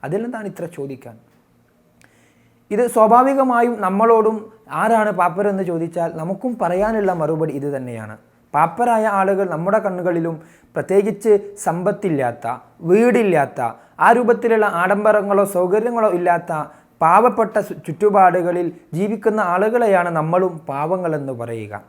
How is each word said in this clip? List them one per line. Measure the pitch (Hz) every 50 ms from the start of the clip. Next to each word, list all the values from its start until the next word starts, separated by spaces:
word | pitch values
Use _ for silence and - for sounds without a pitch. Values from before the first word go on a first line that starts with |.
| -
അതിലെന്താണ് | 139 160 208 226 240 247 226 214 196 -
ഇത്ര | - 165 156 -
ചോദിക്കാൻ? | - 139 139 135 127 - 120 113 113 _ _ _ _ _ _ _ _ _ _ _ _ _ _ _ _ _ _ _ _ _ _ _ _ _ _ _ _ _ _ 208
ഇത് | 208 247 233 240
സ്വാഭാവികമായും | 233 220 214 226 240 254 269 277 269 269 262 247 233 240 240 240 208 202
നമ്മളോടും | 185 190 202 226 226 233 220 214 220 220 220 - - - _ _ - 135 156 185
ആരാണ് | 220 233 220 214 208 202 170
പാപ്പരെന്ന് | 175 175 165 185 202 208 196 190 190 175 175
ചോദിച്ചാൽ | 170 165 165 165 175 165 165 170 160
നമുക്കും | 156 170 190 196 - 254 240 226 196
പറയാനുള്ള | 170 175 185 208 214 226 220 208 190 180 170 156
മറുപടി | 151 160 160 156 156 135 143
ഇത് | 139 143 143
തന്നെയാണ്. | 135 127 123 117 113 110 107 107 - _ _ _ _ _ _ -
പാപ്പരായ | 143 160 170 170 - 240 240 233 220 214 220 208 196
ആളുകൾ | 190 190 202 185 196 185 170
നമ്മുടെ | 151 165 185 202 220 196
കണ്ണുകളിലും, | 202 185 180 180 185 175 170 165 165 165 156 - - _ _ _ _ _
പ്രത്യേകിച്ച് | 160 143 - 185 202 208 214 214 202 - 226 208 202 202 - - - -
സമ്പത്തില്ലാത്ത, | 185 165 175 185 196 202 202 - 196 156 139 131 120 117 120 - 113 123 135 - _ _ _ 170 165
വീടില്ലാത്ത, | 175 214 233 247 247 240 226 202 175 156 139 135 - 139 123 113 117 - - _ _ - 151
ആ | 190 233
രൂപത്തിലുള്ള | 240 247 220 240 226 - 233 226 214 214 202 165 170 175
ആഡംബരങ്ങളോ | 185 202 202 208 214 214 208 196 202 202 196 202 190 196
സൗകര്യങ്ങളോ | 175 180 185 185 214 220 240 247 233 220 214 175 175
ഇല്ലാത്ത | 175 175 175 170 170 170 170 156 151 - - - _ _ _ _ 170
പാവപ്പെട്ട | 160 175 196 226 247 - 214 220 208 - 214 196
സു-, | 202 185 160 -
ചുറ്റുപാടുകളിൽ | - 156 - 208 208 196 208 190 180 175 185 170 175 175 175 175 170 170 - _ _ -
ജീവിക്കുന്ന | 160 196 214 214 202 - 220 208 214 208 175 175
ആളുകളെയാണ് | 180 196 214 226 240 233 214 196 185 175 175 170 160
നമ്മളും | 151 160 170 185 190 185 170 160 - -
പാവങ്ങളെന്ന് | 139 139 147 156 185 185 185 170 185 196 139 139 131 117
പറയുക. | 117 117 117 113 110 101 104 104 101